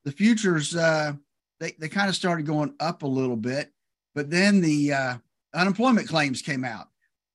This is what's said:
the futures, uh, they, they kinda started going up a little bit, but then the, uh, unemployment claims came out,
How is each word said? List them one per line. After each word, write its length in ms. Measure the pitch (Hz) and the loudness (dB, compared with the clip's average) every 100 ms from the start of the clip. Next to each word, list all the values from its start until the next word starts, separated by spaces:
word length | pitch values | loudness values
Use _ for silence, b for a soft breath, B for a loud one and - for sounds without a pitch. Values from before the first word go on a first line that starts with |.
| 143 | -12
the 60 | |
futures, 600 | 143 214 220 202 165 147 | 0 2 4 2 0 -2
uh, 380 | 165 165 156 151 143 _ _ _ - | 0 2 2 0 -6 _ _ _ -12
they, 140 | 165 - | -12 -10
they 120 | 156 | -8
kinda 240 | 196 202 | -2 -2
started 320 | 175 185 165 147 | 0 0 0 -2
going 280 | 151 143 - | -2 -2 -4
up 240 | 156 170 | -6 -4
a 40 | 143 | -4
little 280 | 131 131 117 | -2 -2 -2
bit, 380 | 120 135 - _ _ _ _ 147 | -4 -4 -6 _ _ _ _ -8
but 140 | 143 | -2
then 320 | 175 202 202 | 2 4 4
the, 320 | 165 151 143 | 4 2 2
uh, 240 | 139 131 123 _ _ _ | 0 -2 -6 _ _ _
unemployment 540 | - 190 190 254 214 - | -2 0 2 4 2 2
claims 340 | 156 143 120 | 0 0 -2
came 220 | - 135 | -6 -6
out, 240 | 131 104 - _ _ _ _ | -6 -10 -14 _ _ _ _